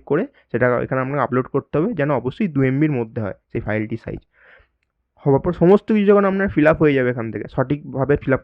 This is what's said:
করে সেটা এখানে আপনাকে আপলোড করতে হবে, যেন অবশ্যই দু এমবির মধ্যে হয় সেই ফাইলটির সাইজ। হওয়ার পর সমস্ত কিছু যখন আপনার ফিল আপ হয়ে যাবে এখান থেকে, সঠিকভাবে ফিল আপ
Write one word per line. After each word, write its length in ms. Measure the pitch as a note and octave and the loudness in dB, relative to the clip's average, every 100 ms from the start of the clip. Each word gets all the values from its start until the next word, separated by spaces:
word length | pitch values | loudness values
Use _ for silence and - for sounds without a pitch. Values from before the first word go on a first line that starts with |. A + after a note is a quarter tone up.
| - | 0
করে 220 | D3 C4+ _ _ | -2 -2 _ _
সেটা 300 | A#2+ B2 B2 | -2 0 0
এখানে 200 | C3 C3 | -2 -4
আপনাকে 200 | C3 D3 | -4 -4
আপলোড 260 | A#2+ B2+ B2 | -2 -2 -2
করতে 300 | C#3 - D3 | -6 -4 -2
হবে, 160 | F#3 | -2
যেন 180 | A3 C#3+ | -2 -2
অবশ্যই 360 | C#3 A#2+ - G#3 | -2 -4 -4 -4
দু 140 | C#3 | 0
এমবির 300 | C3+ C3+ D#3 | 0 2 0
মধ্যে 300 | C3+ A2+ A2+ | 0 -4 -6
হয় 120 | G#2 - _ | -8 -8 _
সেই 100 | A#2+ | -8
ফাইলটির 380 | G#2 G#2+ A2 A2+ | -4 -4 -4 -8
সাইজ। 160 | - G#2 - _ _ - _ _ _ _ _ _ - | -10 -12 -14 _ _ -20 _ _ _ _ _ _ 2
হওয়ার 160 | C3+ | 2
পর 120 | F#3 | 2
সমস্ত 400 | E3+ E3+ G#3 - | 2 6 6 4
কিছু 120 | G#3+ G3+ | 0 4
যখন 200 | G3+ G3 | 4 4
আপনার 220 | F#3+ G3 | 0 -2
ফিল 200 | E3+ D3+ | 2 2
আপ 100 | D3+ | 4
হয়ে 160 | D#3 | 2
যাবে 160 | C3+ B2+ | 2 0
এখান 220 | B2 A2+ | -2 -6
থেকে, 120 | G#2+ G#2+ | -8 -8
সঠিকভাবে 680 | - C3 D3 C#3 B2+ C3+ C#3+ | -4 -2 -4 -6 -6 0 0
ফিল 160 | - | 0
আপ 80 | B2+ | -2